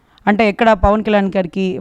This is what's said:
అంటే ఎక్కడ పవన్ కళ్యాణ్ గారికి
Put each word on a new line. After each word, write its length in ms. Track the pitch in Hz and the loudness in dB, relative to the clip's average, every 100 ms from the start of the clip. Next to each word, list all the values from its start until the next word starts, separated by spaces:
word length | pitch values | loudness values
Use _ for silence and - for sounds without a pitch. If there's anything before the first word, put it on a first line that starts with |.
| _ _ - | _ _ -2
అంటే 220 | 208 220 | 0 0
ఎక్కడ 240 | 196 226 | 2 2
పవన్ 300 | 214 202 214 | 2 2 0
కళ్యాణ్ 280 | 214 208 196 190 | 0 0 0 -2
గారికి 440 | 175 190 190 180 | -4 -4 -4 -4